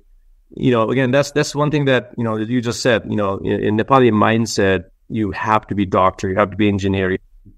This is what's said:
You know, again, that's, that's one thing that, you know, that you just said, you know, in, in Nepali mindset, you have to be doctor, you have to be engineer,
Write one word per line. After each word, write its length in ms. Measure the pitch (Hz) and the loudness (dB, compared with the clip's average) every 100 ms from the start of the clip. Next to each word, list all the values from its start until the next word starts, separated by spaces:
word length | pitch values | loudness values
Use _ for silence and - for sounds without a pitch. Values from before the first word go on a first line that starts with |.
| _ - _ _ _ - | _ -20 _ _ _ -2
You 140 | 135 | 2
know, 200 | 117 110 | 2 2
again, 200 | 123 127 | 0 2
that's, 200 | 139 143 | 2 0
that's 220 | 147 147 | -2 -2
one 160 | 139 147 | -2 -2
thing 140 | 151 139 | 0 2
that, 280 | 123 120 - | 0 -2 -6
you 80 | |
know, 140 | 113 107 | -4 -4
that 100 | 110 | -2
you 140 | 123 | -2
just 180 | 117 110 | -2 -2
said, 220 | 135 107 - | 0 0 0
you 80 | 110 | -4
know, 200 | 101 98 | -2 -4
in, 260 | 110 101 | -4 -2
in 120 | 104 107 | 0 0
Nepali 340 | 104 135 123 | 2 4 4
mindset, 760 | 107 107 113 113 - 98 95 90 _ - | 4 2 2 -2 0 0 0 -4 _ -10
you 200 | 117 101 | -6 -4
have 340 | 87 110 107 - | -4 -2 -2 -2
to 80 | |
be 100 | 101 | -4
doctor, 460 | 95 101 92 - 98 | 0 2 0 0 -4
you 60 | 95 | 0
have 140 | 101 | -2
to 40 | 95 | 0
be 120 | 107 | 0
engineer, 500 | 98 98 95 92 92 _ - - | 0 -2 -2 -2 -4 _ -20 -20